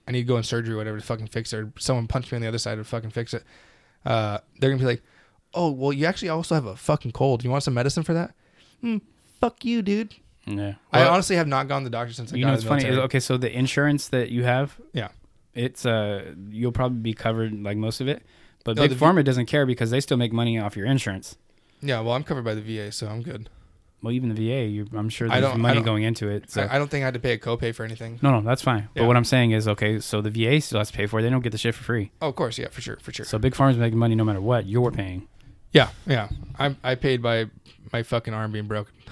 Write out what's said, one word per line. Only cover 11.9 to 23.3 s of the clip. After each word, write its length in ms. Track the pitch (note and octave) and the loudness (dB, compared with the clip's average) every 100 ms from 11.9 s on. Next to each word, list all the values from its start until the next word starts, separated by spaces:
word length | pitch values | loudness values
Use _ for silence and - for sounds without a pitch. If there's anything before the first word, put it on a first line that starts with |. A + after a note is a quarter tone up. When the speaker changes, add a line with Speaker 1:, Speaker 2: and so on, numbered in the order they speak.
| A#2 | -6
Speaker 1:
doctor 160 | A#2+ | -6
since 200 | A#2 A#2 | -8 -6
I 40 | B2+ | 0
Speaker 2:
you 60 | |
Speaker 1:
got 40 | C3+ | 2
Speaker 2:
know 40 | |
Speaker 1:
out 20 | C3 | 2
Speaker 2:
what's 60 | |
Speaker 1:
of 20 | |
the 40 | A2+ | 2
Speaker 2:
funny 120 | D3 | 2
is, 20 | B2+ | 2
Speaker 1:
military. 180 | C3 C3 | 2 2
Speaker 2:
okay, 140 | C3 | 0
so 160 | - B2+ | 0 0
the 140 | B2 B2 | 0 0
insurance 520 | C3 - D3 C#3+ - | 0 2 4 2 0
that 220 | C3 A#2 | -2 0
you 140 | A#2+ | 0
have, 320 | B2 B2 C#3 - - | 2 2 0 -6 -10
Speaker 1:
Yeah. 160 | - G2+ - - _ _ | -8 -8 -10 -20 _ _
Speaker 2:
it's, 320 | A#2+ A#2+ - B2 | -6 -6 -2 0
uh, 480 | A2+ G#2 G2+ D#2+ D2+ G2+ | 0 0 -4 -8 -14 -12
you'll 200 | G#2+ A#2+ | -4 -2
probably 280 | A#2+ B2+ B2 | 0 0 -2
be 160 | A2+ | -4
covered, 460 | A2 A2+ A2+ A2+ G#2+ | -2 -2 0 -2 -4
like, 160 | G2+ G#2 | -4 -2
most 240 | A2 - | -2 -2
of 60 | C3 | -4
it. 140 | D3 - _ - _ | -4 -8 _ -20 _
But 140 | - A#2 | -2 2
Speaker 1:
No, 60 | |
Speaker 2:
Big 80 | D3 | 4
Speaker 1:
the 60 | B2+ | 6
V- 80 | |
Speaker 2:
Pharma 200 | D3+ F#3 | 6 6
doesn't 220 | C3+ B2+ A#2 | 4 2 2
care 180 | D3 | 2
because 260 | C3+ A#2+ A2+ | 2 2 0
they 100 | B2+ | 0
still 180 | - B2+ | 0 2
make 160 | A#2+ | 2
money 240 | A#2 A#2 A2+ | 2 2 0
off 180 | G#2 G2+ | -2 -2
your 80 | G#2 | 0
insurance. 520 | C3+ - F#2+ - - _ _ _ _ | 2 0 -6 -8 -20 _ _ _ _
Speaker 1:
Yeah, 200 | C#3+ A#2 | -2 0
well, 120 | A2+ | 0
I'm 120 | B2 | -2
covered 200 | D3+ C#3+ | -2 -4
by 100 | A2+ | -4
the 60 | G#2+ | -4
V 180 | G#2+ A2 | -6 -8
A, 140 | G#2 | -8
so 160 | - G#2+ | -8 -8
I'm 140 | A2 | -8
good. 260 | A#2+ | -8